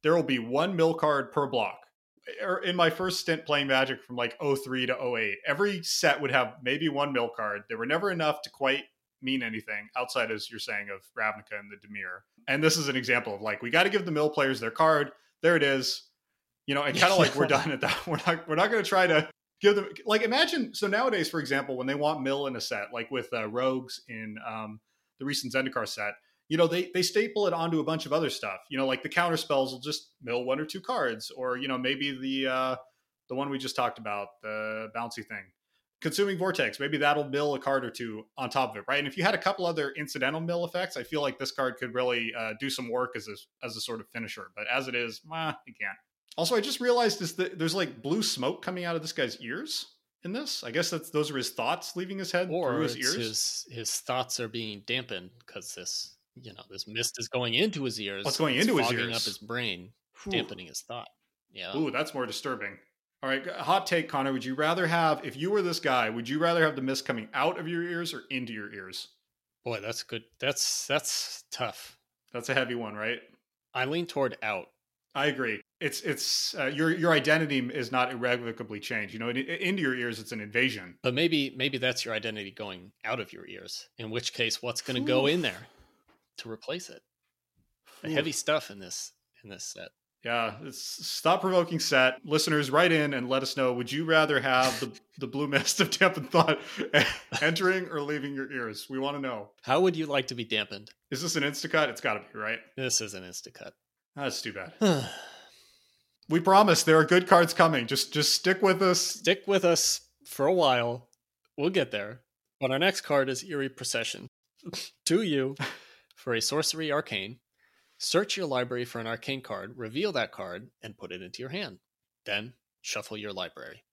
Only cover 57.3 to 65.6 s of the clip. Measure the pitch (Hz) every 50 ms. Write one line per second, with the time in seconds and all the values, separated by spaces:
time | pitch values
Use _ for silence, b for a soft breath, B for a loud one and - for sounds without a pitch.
57.3 | - 123 123 117 113 131 190 220 - 151 135 127 110 110 104 98 98 98 101 143
58.3 | 131 - 160 151 123 127 202 - 233 151 120 117 123 113 117 117 113 113 - 110
59.3 | 98 - 107 107 117 123 120 110 92 87 90 98 _ _ _ _ _ - - 196
60.3 | 196 117 - - 104 92 92 80 - - - _ 117 120 - - _ _ _ _
61.3 | _ _ _ _ _ 95 90 87 98 143 160 139 120 127 151 151 - 139 127 123
62.3 | - - - 143 127 107 104 101 98 - _ _ _ _ _ _ _ _ - 131
63.3 | 131 135 135 135 - - 120 139 180 196 190 - 180 165 160 160 - 135 135 135
64.3 | 135 131 117 127 131 135 151 156 170 180 180 160 170 170 165 160 151 156 - 147
65.3 | 120 135 156 185 208 208